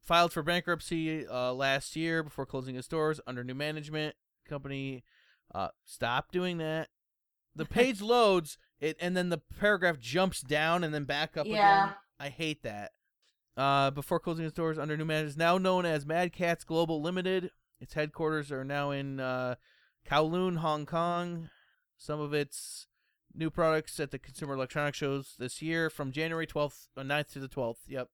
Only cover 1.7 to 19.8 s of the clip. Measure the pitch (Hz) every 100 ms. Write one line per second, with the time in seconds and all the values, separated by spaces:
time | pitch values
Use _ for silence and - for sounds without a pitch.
1.7 | 135 - 156 165 165 151 - 135 135 131
2.7 | 127 - 160 156 156 - 127 123 131 151
3.7 | 156 147 156 151 - _ _ _ 147 139
4.7 | 139 135 127 _ _ _ _ _ - 95
5.7 | - _ - 117 123 - 180 180 170 156
6.7 | 156 156 _ _ _ _ _ _ - 160
7.7 | - 254 208 208 247 220 185 156 - _
8.7 | _ 151 - 175 180 180 165 _ - 208
9.7 | 202 180 151 117 156 190 - 123 147 160
10.7 | 175 165 151 135 143 156 165 151 214 202
11.7 | 196 196 - _ _ 143 143 160 151 117
12.7 | 104 101 _ _ _ _ _ _ - 139
13.7 | 139 139 139 - 170 - 160 160 156 165
14.7 | 156 147 151 160 156 151 143 165 185 190
15.7 | 185 175 156 143 165 180 - 170 170 -
16.7 | 160 165 160 156 185 180 190 175 _ _
17.7 | _ 135 - 151 - 160 156 143 135 135
18.7 | 143 143 139 139 135 131 127 127 123 _
19.7 | _